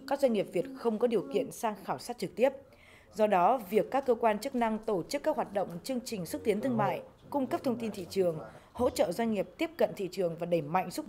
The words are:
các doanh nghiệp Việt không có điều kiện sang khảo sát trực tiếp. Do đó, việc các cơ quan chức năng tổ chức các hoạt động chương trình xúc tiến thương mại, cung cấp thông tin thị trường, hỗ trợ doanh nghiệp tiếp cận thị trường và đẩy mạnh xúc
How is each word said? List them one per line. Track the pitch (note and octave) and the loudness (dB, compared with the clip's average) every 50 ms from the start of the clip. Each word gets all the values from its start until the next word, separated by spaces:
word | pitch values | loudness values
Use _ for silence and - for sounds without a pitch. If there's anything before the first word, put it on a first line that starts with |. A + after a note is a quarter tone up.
| - | -4
các | - C#4 C#4 | -4 0 2
doanh | C#4 B3+ A3+ | 4 4 4
nghiệp | G3 E3+ - - | 2 0 0 0
Việt | F3+ - - - | -2 -2 -2 -8
không | - - A#3 A3 G#3 | -2 -2 -2 0 2
có | A#3 | 0
điều | A#3+ A3+ G3 D#3 - - | 2 2 0 0 0 -2
kiện | - - A#3+ | -2 -2 -2
sang | - - - A3 G#3 - - | -6 -4 -4 -4 -4 -4 -6
khảo | - D#3+ | -6 -6
sát | C3 - - A#3+ | -6 -6 -10 -8
trực | - F#3+ E3 - | -6 -8 -8 0
tiếp. | - A#3 C#4 C4+ - - - - - - - - - - - - | 2 2 2 2 -2 -14 -20 -20 -20 -20 -20 -20 -20 -20 -12 0
Do | F#3 G#3+ | 2 2
đó, | G#3+ G3 F3+ F3 G3 B3+ C4+ G#3 F3+ | 4 6 6 6 6 4 2 0 0
việc | G#3+ G3+ F3+ - | 2 2 2 2
các | - C4+ C#4 | 0 0 2
cơ | - A#3 | 2 2
quan | A3+ A#3 A3+ G#3 G#3 | 4 4 2 2 2
chức | - C#4 - | -2 -4 0
năng | B3 A#3 A3 A3 | 0 0 0 0
tổ | G#3+ A3 - G#3+ F3 D#3 | -2 -2 -2 -2 -2 -2
chức | - - C#4+ - | -2 -4 0 0
các | D#4 D4+ | 0 0
hoạt | A#3+ G3 - G3+ | 0 -2 -2 -2
động | G3+ F3+ - E3+ F3 - | -2 -2 -2 -6 -10 -6
chương | - C4 B3 A#3+ | -4 -4 -4 -4
trình | - A#3+ F#3+ E3+ | -6 -6 -6 -6
xúc | - - D4 - | -6 -6 -2 0
tiến | A3+ C#4 A#3 | 0 0 2
thương | G#3 C4+ A#3+ | 0 0 0
mại, | A3 G3+ F#3+ E3 - - - - - - - | 2 2 0 0 -2 -8 -12 -20 -20 -14 -4
cung | - C#4+ C4 | -2 -2 0
cấp | - E4+ E4+ - | 0 -2 -2 0
thông | C#4 A3+ | -2 -2
tin | A#3 A#3 A3 | 0 -4 -6
thị | - G3+ F3 - | -6 -8 -10 -4
trường, | - F#3+ F#3 F3 D#3+ D#3 - - - - - - - | 0 2 2 2 2 -2 -8 -12 -16 -20 -20 -16 -2
hỗ | - B3 B3+ | 0 0 2
trợ | - - - C4 | 4 2 2 2
doanh | - - A#3 A3+ A3 | 2 0 0 0 0
nghiệp | F#3+ E3+ - - | 0 -2 -4 -2
tiếp | - D#4+ E4 - | -4 -4 -4 2
cận | - A3+ - E3 | 0 0 0 2
thị | - G3 E3 | -4 -6 -6
trường | - F#3+ F#3 E3+ E3 | -2 -2 -2 -2 -2
và | D3+ E3+ | -4 -2
đẩy | F3 F3 E3 | 0 0 0
mạnh | D3 C#3+ E3 F#3 E3+ F3+ | 0 2 0 0 0 0
xúc | - D4+ D4+ | -6 -8 -8